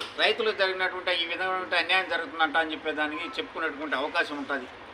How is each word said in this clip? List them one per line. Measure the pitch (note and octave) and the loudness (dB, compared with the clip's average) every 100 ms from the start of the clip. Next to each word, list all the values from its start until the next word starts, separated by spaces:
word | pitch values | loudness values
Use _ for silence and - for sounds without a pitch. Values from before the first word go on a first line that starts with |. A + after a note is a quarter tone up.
| - D3 | -8 2
రైతులకు | F3+ A3 A3 F#3+ | 4 4 0 2
జరిగినటువంటి | F#3+ F#3+ F#3 F3+ F3+ | 2 2 -2 0 0
ఈ | F3 E3+ | 0 0
విధమైనటువంటి | E3+ F#3 F#3 F3+ F3+ | -2 -2 -2 0 0
అన్యాయం | E3+ F#3 F3 | 4 4 4
జరుగుతుందంట | E3 E3 D#3+ D#3 E3 | -2 -2 0 4 4
అని | D#3+ | 2
చెప్పేదానికి | D3+ D#3 D3 D3+ D#3 | -2 -2 0 0 -2
చెప్పుకునేటువంటి | E3 - - F3+ D#3+ C#3 D3+ C3 | -4 -6 -6 -4 -4 -2 -2 0
అవకాశం | D3 E3+ D3+ D3 | 0 0 0 -4
ఉంటుంది. | C#3 C3+ B2 - - | -4 -4 -6 -14 -16